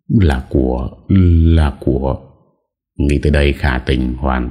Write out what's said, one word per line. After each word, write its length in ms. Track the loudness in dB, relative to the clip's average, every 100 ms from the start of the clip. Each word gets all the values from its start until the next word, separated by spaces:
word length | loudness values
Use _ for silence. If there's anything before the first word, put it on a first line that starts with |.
| -2
là 400 | 0 2 0 -4
của, 480 | -2 -2 -4 -8 -10 0 2 4 4 4 4
là 220 | 2 -2
của. 420 | -4 -2 -2 -6 -10 _ _ _ _ _ _ -4
Nghĩ 220 | -2 0
tới 80 | 0
đây, 220 | 0 0
Khả 260 | -2 -4 -4 -2
Tình 280 | -4 -4
hoàn 360 | -4 -4 -4 -6